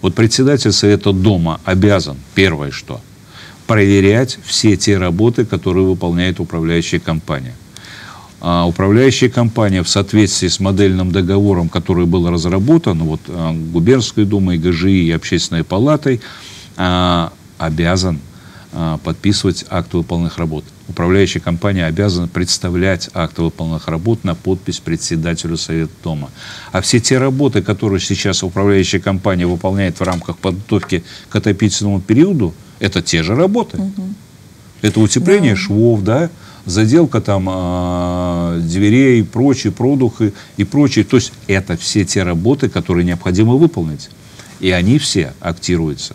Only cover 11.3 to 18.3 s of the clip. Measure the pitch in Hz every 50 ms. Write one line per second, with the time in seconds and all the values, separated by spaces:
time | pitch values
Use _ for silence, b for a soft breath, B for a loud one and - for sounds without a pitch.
11.3 | 98 98 101 101 98 87 85 82 - 90 82 - 92 85 90 85 87 92 85 87
12.3 | 87 85 80 87 90 95 101 131 160 165 165 - 90 80 82 78 78 80 - -
13.3 | 85 87 82 80 80 82 80 80 85 87 82 107 127 131 113 - - - 107 98
14.3 | 107 101 95 90 90 82 78 90 87 80 87 98 98 95 87 82 82 80 - -
15.3 | 98 85 - - 87 82 80 - 87 98 117 143 151 151 147 143 131 110 B B
16.3 | B B B B B B B B B - 92 90 90 90 90 90 87 85 85 80
17.3 | - - - - - - 82 82 78 78 85 85 90 92 90 92 82 71 - -